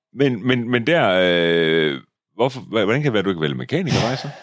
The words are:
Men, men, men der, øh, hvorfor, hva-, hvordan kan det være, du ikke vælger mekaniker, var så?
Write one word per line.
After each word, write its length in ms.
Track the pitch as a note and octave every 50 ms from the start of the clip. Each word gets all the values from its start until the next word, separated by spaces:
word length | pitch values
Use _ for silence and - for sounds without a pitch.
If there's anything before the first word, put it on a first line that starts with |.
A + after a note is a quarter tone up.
| _ _ -
Men, 340 | A#2 C#3+ C#3 B2 G2 G#2+ B2+
men, 220 | B2+ A#2+ A2+ A#2
men 160 | B2 A#2+ A2+ D3
der, 220 | E3+ E3 B2+ G2+ F#2 F#2 F#2
øh, 760 | F2+ F2 F2 E2+ E2+ E2+ E2 E2 D#2+ D#2+ E2 D#2 D2+ C#2 C2 - _ _ _ _ _ _
hvorfor, 240 | F#2+ A#2+ C3+ B2+ B2+
hva-, 220 | F#2+ - G2+ A2+ G2
hvordan 120 | G2 A#2 C#3+
kan 20 | D3
det 100 | C#3+ G#2+
være, 100 | G2+ F#2
du 60 | G2
ikke 120 | F#2 E2
vælger 140 | D#2 D2 C#2 B1
mekaniker, 500 | B1 - C3 E3 F#3+ C#3 - - - A#2
var 60 | C3
så? 120 | - - C#3+ - -